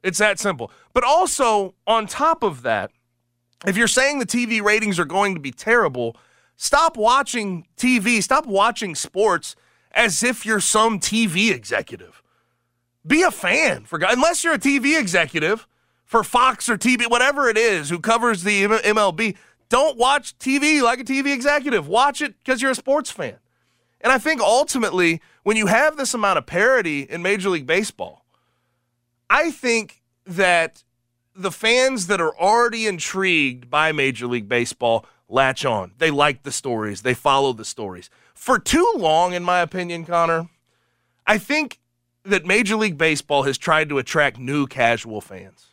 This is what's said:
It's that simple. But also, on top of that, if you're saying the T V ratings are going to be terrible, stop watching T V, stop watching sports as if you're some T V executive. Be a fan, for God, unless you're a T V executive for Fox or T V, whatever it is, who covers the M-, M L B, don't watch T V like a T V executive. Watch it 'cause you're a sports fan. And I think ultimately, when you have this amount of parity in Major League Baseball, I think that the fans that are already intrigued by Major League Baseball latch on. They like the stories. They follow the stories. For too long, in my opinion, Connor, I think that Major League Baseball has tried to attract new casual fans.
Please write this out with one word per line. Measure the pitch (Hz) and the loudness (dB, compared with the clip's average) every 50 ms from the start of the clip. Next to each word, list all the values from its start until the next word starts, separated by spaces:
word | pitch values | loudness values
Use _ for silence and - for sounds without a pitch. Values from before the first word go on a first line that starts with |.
It's | - 190 165 - | -4 -4 0 2
that | 214 214 196 - | 0 0 0 0
simple. | - 202 175 123 117 - _ _ _ _ | -2 -4 -4 -4 -8 -12 _ _ _ _
But | _ 240 247 | _ 0 2
also, | 254 294 339 370 262 - - 262 233 220 208 196 185 _ _ _ | 4 4 2 2 0 0 0 2 2 2 0 -2 -4 _ _ _
on | 196 226 226 214 185 | 0 0 0 0 -4
top | - - 285 320 320 320 | -4 0 0 0 2 0
of | 233 196 156 120 | -2 -4 -4 -4
that, | 120 120 110 101 92 - _ _ _ _ _ _ _ _ _ _ _ _ _ _ - | -2 -2 -2 -2 -4 -8 _ _ _ _ _ _ _ _ _ _ _ _ _ _ -4
if | 196 185 | -2 0
you're | 208 233 | 2 2
saying | 214 - 254 262 277 294 277 | 2 4 2 2 2 0 -2
the | 240 | -4
T | - - 240 247 | -2 -2 -2 -2
V | 220 233 220 | 0 -2 0
ratings | 208 208 214 220 220 208 190 165 | 2 2 2 2 2 0 0 -2
are | 170 | -2
going | 139 165 190 202 196 190 | -2 0 0 0 0 -2
to | 160 | -6
be | 139 135 | -8 -12
terrible, | 120 - - 214 233 240 208 156 127 123 120 117 113 _ _ _ _ _ _ _ _ | -14 -8 0 2 2 4 2 0 -2 -4 -6 -6 -6 _ _ _ _ _ _ _ _
stop | _ - - - 285 330 330 320 | _ -2 2 2 4 4 2 0
watching | 233 208 226 247 277 269 - - 240 208 196 180 165 - _ _ | 0 2 2 2 2 0 -2 -6 -6 -4 -6 -6 -8 -12 _ _
T | - - 247 254 233 | -4 0 0 0 0
V, | 185 233 240 214 | 0 0 0 0
stop | 180 - 262 302 302 | 0 0 0 0 0
watching | 240 190 196 202 233 226 - 220 185 156 | 0 0 2 2 2 0 -4 -8 -8 -8
sports | - - - _ 185 214 214 180 160 - - - _ _ _ _ _ _ _ | -8 -10 -8 _ 0 2 2 0 0 -4 -12 -18 _ _ _ _ _ _ _
as | - - 240 214 156 - 233 | 0 2 2 2 0 0 -2
if | 247 247 - - | -2 -2 -4 -4
you're | 214 220 202 | -2 -2 0
some | - - - 214 220 226 220 180 | 0 0 2 2 2 2 0 -2
T | - - 202 226 233 | -4 -2 0 0 0
V | 196 156 185 214 226 | 0 0 0 0 0
executive. | 165 120 - - 120 101 - - - - 92 90 _ _ _ _ _ _ _ _ _ _ _ _ _ _ _ _ _ _ _ | 0 -2 -4 -6 -6 -6 -6 -8 -16 -16 -18 -20 _ _ _ _ _ _ _ _ _ _ _ _ _ _ _ _ _ _ _
Be | 156 214 320 | 0 2 2
a | 370 339 | 2 2
fan, | - - - 180 208 - 330 240 - - 110 | 0 -2 -2 -2 0 2 0 0 -2 -4 -8
for | - 170 | -10 -4
God, | 151 165 190 | -2 0 2
unless | 240 247 285 339 349 - | 2 4 4 2 2 2
you're | - 339 311 | 0 0 0
a | 220 | 2
T | - 277 277 277 | 2 0 0 2
V | 226 277 311 320 | 2 2 2 2
executive | 254 180 175 180 165 143 - 160 151 170 214 226 - _ _ _ _ _ _ _ _ | 0 2 2 0 0 2 -2 -2 0 0 -2 -4 -6 _ _ _ _ _ _ _ _
for | _ - 226 208 | _ 0 0 0
Fox | - - 240 254 262 247 - - - | 2 2 4 4 4 2 -2 -2 -2
or | 220 | -2
T | 185 - 247 254 | 0 2 0 2
V, | 233 240 | 2 2
whatever | 233 233 240 247 277 285 285 277 240 | 0 2 2 4 2 2 2 0 2
it | 214 214 | 2 2
is, | 233 226 196 165 147 143 | 2 2 2 0 -2 -4
who | 175 180 | -6 -4
covers | 160 214 226 226 233 240 220 175 | 0 0 2 2 2 0 0 0
the | 175 208 208 196 196 | -2 0 0 2 2
M-, | 208 220 220 | 2 2 2
M | - 202 214 220 | 2 2 2 4
L | 208 190 | 2 2
B, | 165 156 226 208 185 _ _ _ _ _ _ _ | 0 0 -4 -4 -4 _ _ _ _ _ _ _
don't | - 254 285 320 269 | 2 2 2 2 2
watch | 226 240 262 285 285 - - - _ | 2 2 2 2 0 -2 -8 -18 _
T | - 262 269 285 | -4 -2 0 2
V | 285 302 311 294 | 2 2 2 4
like | 254 233 254 247 | 2 2 0 -2
a | 262 | -4
T | 208 269 269 | -4 -4 -2
V | 269 285 | 0 -2
executive. | 285 247 247 285 285 294 254 294 247 190 147 | -2 0 0 0 0 0 0 -2 -2 -2 -2
Watch | 143 185 233 269 285 277 - | 0 0 2 2 2 0 -4
it | 302 269 196 _ _ | -8 -8 -8 _ _
'cause | - 262 226 | -4 -2 0
you're | 254 269 | 0 -2
a | 254 | -2
sports | - - 262 277 302 277 - | -2 -2 0 0 0 -2 -6
fan. | - - 156 113 95 _ _ _ _ _ _ _ _ _ _ _ _ _ | -10 -10 -10 -10 -10 _ _ _ _ _ _ _ _ _ _ _ _ _
And | - 233 | 2 2
I | 269 247 | 2 2
think | - 311 320 240 | 2 -2 -2 0
ultimately, | 208 202 226 254 302 - - 262 220 190 151 185 180 165 165 160 _ _ _ _ | 2 2 4 2 2 0 -2 -2 -2 -2 0 0 2 0 0 -2 _ _ _ _
when | _ 202 220 | _ 0 0
you | 220 214 | 2 2
have | 180 214 233 285 311 302 | 2 2 4 2 2 0
this | 294 269 - | -2 -6 -4
amount | - 233 214 202 185 151 | -4 -2 0 2 0 0
of | 131 | -2
parity | - 156 180 208 247 262 247 190 165 151 143 | -2 -2 2 2 4 2 2 0 -2 -4 -6
in | 139 - 120 170 | -8 -8 -10 -6
Major | 175 185 208 208 185 196 | -2 -2 -2 -2 -2 -4
League | 185 160 131 | -4 -4 -2
Baseball, | 131 165 190 214 - - - 87 82 76 _ _ _ _ _ _ _ _ _ _ _ _ _ _ _ _ _ _ _ _ _ _ _ | 0 0 0 0 -4 -8 -12 -14 -14 -14 _ _ _ _ _ _ _ _ _ _ _ _ _ _ _ _ _ _ _ _ _ _ _
I | 214 277 330 330 | 0 2 2 -2
think | - - - 247 233 226 208 - _ _ _ _ _ _ _ | -4 -4 -2 0 0 0 -2 -6 _ _ _ _ _ _ _
that | 196 175 180 196 180 175 170 165 156 _ - _ _ _ _ _ _ _ _ _ _ _ | -10 -2 0 2 4 4 2 0 -2 _ -18 _ _ _ _ _ _ _ _ _ _ _
the | 190 185 190 | -8 -6 -6
fans | - - - 220 240 254 254 269 262 220 180 | -6 -2 0 2 2 2 2 2 0 -2 -2
that | 170 208 180 | -2 -2 0
are | 165 156 - | 0 -2 -2
already | - 175 196 233 233 240 240 220 226 220 | 0 0 2 2 2 2 0 -2 -4 -4
intrigued | 214 185 165 - - - 190 190 185 170 156 143 131 123 123 120 120 | -4 -4 -6 -8 -8 -4 -2 0 0 2 2 0 -2 -4 -8 -12 -4
by | - 147 156 160 | -2 0 0 0
Major | 156 147 139 135 127 107 123 | 0 0 -2 -2 -2 -4 -6
League | 120 123 120 104 98 | -4 -4 -6 -4 -2
Baseball | 123 120 120 - - _ 123 117 113 113 - _ _ _ _ _ | -2 -2 -2 -2 -6 _ 0 0 0 0 -4 _ _ _ _ _
latch | 107 131 135 131 131 - - | 0 2 2 2 0 -2 -2
on. | 131 113 104 92 95 98 123 | -2 -2 -2 -4 -8 _ _
They | 165 160 | -2 0
like | 147 143 143 151 135 - | 2 2 2 0 0 -4
the | _ 139 | _ -10
stories. | 123 - - 135 120 110 107 107 101 92 | -10 -8 -4 -4 -4 -2 -4 -6 -8 -4
They | 104 127 123 | -2 -4 -4
follow | - - 147 135 139 139 135 | 0 2 2 2 4 2 0
the | 123 110 107 | -2 -4 -10
stories. | - - - 110 98 90 90 - - _ _ _ _ _ | -14 -10 -10 -10 -12 -12 -16 -20 -20 _ _ _ _ _
For | - - - 254 220 | -10 -2 -2 -2 0
too | - - - 320 370 466 453 | 0 0 2 2 2 2 0
long, | 285 185 156 156 160 180 180 | 0 0 2 2 2 2 0
in | 180 175 | -2 -4
my | 175 175 180 180 | -2 0 0 0
opinion, | 175 165 - 185 175 170 170 170 165 | 0 -2 -4 -8 -8 -6 -8 -10 -8
Connor, | 165 175 170 170 165 165 165 170 170 _ _ _ _ _ _ _ _ _ _ _ _ _ _ _ | -2 0 0 2 2 0 -2 -4 -8 _ _ _ _ _ _ _ _ _ _ _ _ _ _ _
I | - 214 220 | 0 0 0
think | - - 285 311 302 - - _ _ _ _ _ _ _ _ _ | 0 -2 -2 -2 -2 -4 -10 _ _ _ _ _ _ _ _ _
that | _ 196 202 185 151 | _ -2 -2 -2 0
Major | 180 190 220 240 190 220 | 0 0 2 2 0 0
League | 214 220 208 165 139 | 0 0 -2 -2 0
Baseball | 160 160 151 143 - - 147 139 139 | 0 0 0 -2 -2 0 0 0 2
has | 139 127 | 0 -4
tried | - - 180 160 156 156 147 | -2 0 0 2 2 0 0
to | 147 135 | -2 -4
attract | 120 - - 160 147 135 104 123 | -4 -2 0 0 0 0 0 -6
new | 127 123 143 147 139 | -8 -4 -2 -2 -2
casual | 123 - 135 120 117 117 113 - 117 110 104 | -4 0 2 2 2 2 0 -4 -10 -12 -12
fans. | - - 98 92 92 95 _ _ _ _ | -12 -14 -18 -18 -18 -20 _ _ _ _